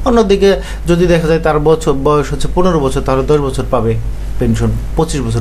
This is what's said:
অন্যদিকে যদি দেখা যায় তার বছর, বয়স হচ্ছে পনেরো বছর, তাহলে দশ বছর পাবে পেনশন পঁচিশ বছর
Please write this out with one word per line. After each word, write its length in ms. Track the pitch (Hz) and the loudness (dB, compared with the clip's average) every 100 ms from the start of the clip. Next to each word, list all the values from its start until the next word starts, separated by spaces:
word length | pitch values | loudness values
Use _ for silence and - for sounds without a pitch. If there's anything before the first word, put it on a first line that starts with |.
অন্যদিকে 560 | 269 233 202 196 196 190 - - 156 | 0 0 2 2 2 0 -4 -6 0
যদি 200 | 170 180 | 2 2
দেখা 220 | 170 160 | 2 2
যায় 120 | 160 | 0
তার 180 | 160 151 | 2 2
বছর, 340 | 151 160 156 | 2 2 0
বয়স 400 | 135 139 147 139 | 0 2 0 0
হচ্ছে 160 | 147 - | -2 0
পনেরো 260 | - 180 165 | 2 2 2
বছর, 200 | 131 135 | 0 -2
তাহলে 220 | 131 131 | -2 -2
দশ 180 | 131 151 | 2 0
বছর 240 | 139 127 110 | 0 -4 -2
পাবে 240 | 123 113 110 - - - - | 0 0 -2 -4 -6 -4 -2
পেনশন 300 | 120 107 117 110 - - | 0 0 0 -2 -2 -2
পঁচিশ 240 | 160 147 | -2 -2
বছর 200 | 117 113 | -2 -2